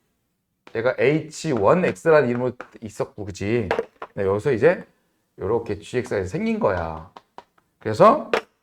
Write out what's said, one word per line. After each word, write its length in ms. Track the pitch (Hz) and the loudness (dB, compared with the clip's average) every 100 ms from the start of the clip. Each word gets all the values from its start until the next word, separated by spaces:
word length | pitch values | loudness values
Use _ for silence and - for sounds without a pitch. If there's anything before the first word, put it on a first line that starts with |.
| _ _ _ _ _ _ - 113 | _ _ _ _ _ _ -12 -4
얘가 180 | 120 120 | -2 2
에이치 540 | 123 156 156 - 160 | 2 2 -4 -8 -4
원 320 | 120 98 170 180 | 0 4 4 2
엑스라는 420 | - 165 151 127 | -2 4 4 4
이름으로 240 | 120 127 - - - | 0 -4 -6 -14 -16
있었고, 420 | 107 - 127 - | -12 -8 -8 -8
그지? 460 | 101 90 98 120 92 - - _ - | -12 -6 -2 -2 -2 -4 -6 _ -12
네, 120 | - 98 | -4 0
여기서 260 | 101 147 | 0 0
이제 340 | 117 151 214 - _ _ _ _ - | 4 4 2 -4 _ _ _ _ -8
요렇게 400 | 95 117 - 95 | -2 -2 -2 -8
지엑스가 460 | - 123 120 107 90 | -6 -6 -2 -4 -4
생긴 340 | 165 220 220 | -4 -4 0
거야. 540 | 110 90 82 80 82 - - - - _ _ _ | 0 -2 -4 -8 -14 -20 -20 -20 -20 _ _ _
그래서 500 | 110 107 202 302 - - - _ | -4 6 6 6 0 -4 -4 _